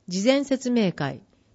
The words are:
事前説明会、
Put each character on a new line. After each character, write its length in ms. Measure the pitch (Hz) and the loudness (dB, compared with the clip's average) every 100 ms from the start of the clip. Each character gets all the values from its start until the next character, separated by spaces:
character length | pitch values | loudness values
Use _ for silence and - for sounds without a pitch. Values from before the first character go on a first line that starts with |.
| - | -8
事 160 | 185 | -2
前 180 | 220 277 | 2 2
説 300 | 277 262 247 | 2 -2 0
明 180 | 240 190 | 2 0
会、 320 | - 139 131 - _ _ | 0 -6 -6 -16 _ _